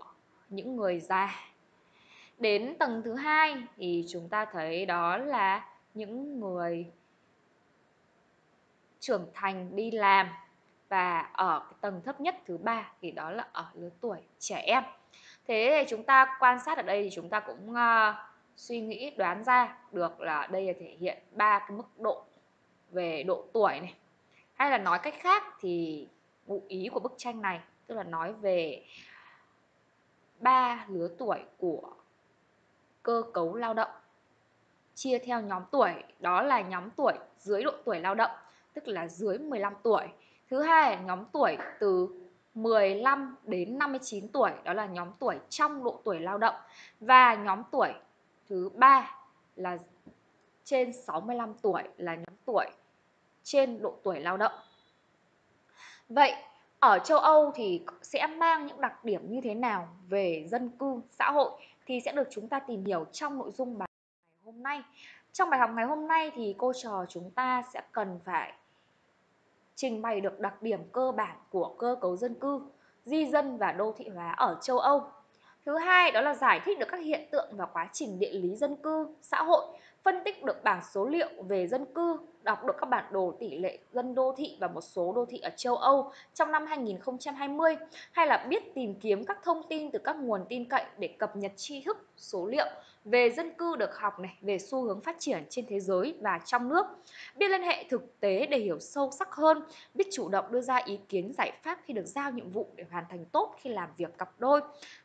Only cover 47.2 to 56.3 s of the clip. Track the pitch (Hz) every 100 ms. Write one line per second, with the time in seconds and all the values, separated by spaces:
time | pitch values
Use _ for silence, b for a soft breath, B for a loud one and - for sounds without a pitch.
47.2 | 247 214 208 196 240 277 170 - _ _
48.2 | _ _ - 190 185 190 262 269 226 -
49.2 | - _ _ - 185 175 175 _ - -
50.2 | _ _ _ _ - 262 240 240 - 156
51.2 | 214 240 226 208 208 170 - - 175 165
52.2 | 170 190 - 208 - - _ _ _ _
53.2 | _ _ - 285 262 226 208 - 196 160
54.2 | 165 190 214 - - _ _ _ _ _
55.2 | _ _ _ _ _ B B B - 233
56.2 | 269